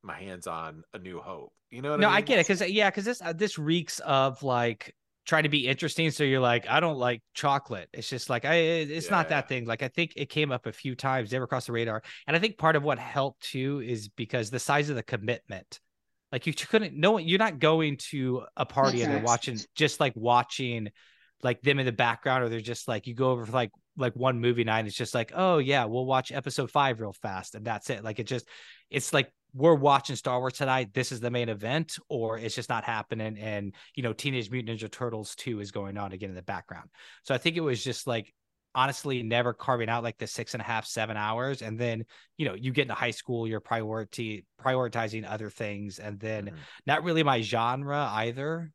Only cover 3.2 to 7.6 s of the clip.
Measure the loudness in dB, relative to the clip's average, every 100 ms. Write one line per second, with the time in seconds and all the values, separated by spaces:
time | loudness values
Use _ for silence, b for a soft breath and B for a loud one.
3.2 | -4 -2 -2 0 2 2 0 -8 2 4
4.2 | 4 0 0 2 2 0 -10 -20 _ _
5.2 | 2 4 4 2 2 0 0 2 0 2
6.2 | 2 4 4 4 4 4 4 0 0 -2
7.2 | _ -2 0 0